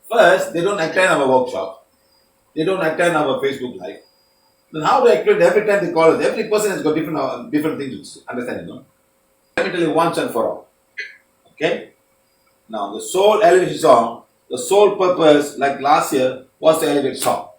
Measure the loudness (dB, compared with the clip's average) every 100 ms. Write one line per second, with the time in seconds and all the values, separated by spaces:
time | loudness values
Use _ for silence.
0 | 0 4 6 4 0 -2 -2 -2 -2 0
1 | 2 2 2 2 0 -6 -8 -14 _ _
2 | _ _ _ _ _ -4 -2 -2 -2 0
3 | 0 0 -2 -2 -4 -4 -10 -12 -14 -16
4 | _ _ _ _ _ _ _ -6 0 4
5 | 4 4 2 2 4 2 2 0 0 2
6 | 4 4 -2 -4 -2 -2 -2 -2 -2 -2
7 | -4 -4 -6 -8 -6 -4 -4 -6 -10 -12
8 | -16 -20 -12 -10 -8 -10 -12 -18 _ _
9 | _ _ _ _ _ -6 -6 -2 -2 0
10 | 0 -2 -4 -4 -4 -6 _ _ _ -16
11 | -16 -18 _ _ _ _ -4 -4 -10 _
12 | _ _ _ _ _ _ _ -10 -8 -10
13 | -6 2 2 4 4 4 2 0 4 4
14 | 2 -8 _ _ _ -10 0 4 4 2
15 | 0 4 4 4 2 -4 -4 -2 2 2
16 | 2 0 0 -4 -16 _ 2 2 0 0
17 | -2 -2 -2 -2 -6